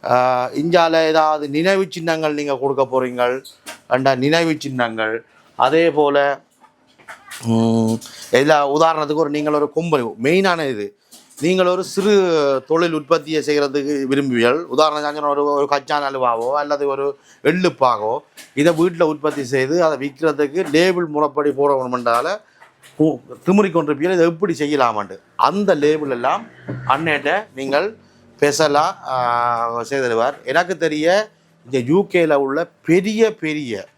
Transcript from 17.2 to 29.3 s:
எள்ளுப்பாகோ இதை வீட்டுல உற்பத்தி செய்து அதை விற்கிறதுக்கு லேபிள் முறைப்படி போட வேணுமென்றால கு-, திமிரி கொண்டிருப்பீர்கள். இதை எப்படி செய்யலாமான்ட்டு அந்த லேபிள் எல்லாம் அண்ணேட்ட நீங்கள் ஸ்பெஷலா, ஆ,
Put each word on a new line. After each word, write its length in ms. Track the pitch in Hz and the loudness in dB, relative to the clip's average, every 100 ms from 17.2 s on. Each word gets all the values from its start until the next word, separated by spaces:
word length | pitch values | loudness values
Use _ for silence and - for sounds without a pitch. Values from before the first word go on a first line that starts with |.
| _ _ | _ _
எள்ளுப்பாகோ 720 | - 175 180 131 127 110 107 135 _ - - | -2 0 -2 0 0 0 -4 -6 _ -20 -10
இதை 200 | - 156 | 0 2
வீட்டுல 280 | 160 180 165 | 2 0 2
உற்பத்தி 420 | 160 151 151 147 | 0 0 -4 -4
செய்து 400 | 127 135 131 175 | -4 -2 0 2
அதை 140 | 160 139 | 0 0
விற்கிறதுக்கு 720 | 139 135 156 143 147 160 170 | -8 -2 -2 0 -2 -2 0
லேபிள் 360 | 151 185 180 165 | 2 2 0 -4
முறைப்படி 460 | 147 151 139 147 | -2 -2 0 -2
போட 220 | 131 143 | 2 0
வேணுமென்றால 680 | 139 127 123 120 120 151 208 _ _ - _ - - | 0 -2 -4 0 0 0 -6 _ _ -20 _ -20 0
கு-, 200 | 156 131 - 123 - | 0 0 -12 -6 2
திமிரி 240 | 196 196 | 2 4
கொண்டிருப்பீர்கள். 420 | 165 147 139 170 | 0 0 -2 0
இதை 120 | 185 170 | 2 2
எப்படி 300 | 165 196 160 | 2 -4 -2
செய்யலாமான்ட்டு 600 | 147 147 123 107 98 95 _ - | -2 2 2 0 -6 -14 _ 0
அந்த 400 | 131 190 196 156 | 0 2 0 2
லேபிள் 340 | 147 156 143 | 2 0 -2
எல்லாம் 360 | 120 127 190 - - - - - | -2 -2 -2 -6 -18 -14 -10 -2
அண்ணேட்ட 580 | 139 165 147 143 190 214 131 | 0 0 -2 0 -2 -4 -10
நீங்கள் 420 | 135 139 196 226 _ _ _ _ | -2 -2 -2 -8 _ _ _ _
ஸ்பெஷலா, 460 | 147 139 156 143 165 - - | 0 2 2 2 0 -4 -6
ஆ, 760 | 131 123 | -2 0